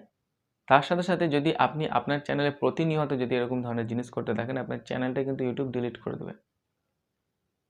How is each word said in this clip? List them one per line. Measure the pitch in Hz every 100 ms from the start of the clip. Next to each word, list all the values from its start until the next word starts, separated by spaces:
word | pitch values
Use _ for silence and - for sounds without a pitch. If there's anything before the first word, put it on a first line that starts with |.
| - _ _ _ _ _ -
তার | 135
সাথে | 143 175
সাথে | 180 170 165
যদি | 143 151
আপনি | - 127 151 156
আপনার | - - 143
চ্যানেলে | 143 143 143
প্রতিনিয়ত | 143 131 131 160 156 147
যদি | 135 123
এরকম | 127 120 127
ধরনের | 120 117 113
জিনিস | 117 120
করতে | - 117
থাকেন, | 113 117 131
আপনার | 120 123
চ্যানেলটা | - 131 127 131
কিন্তু | 135 135
YouTube | 127 120 135
ডিলিট | 123 120 120
করে | - -
দেবে। | - - _ _ _ _ _ _ _ _ _ _ _ _ _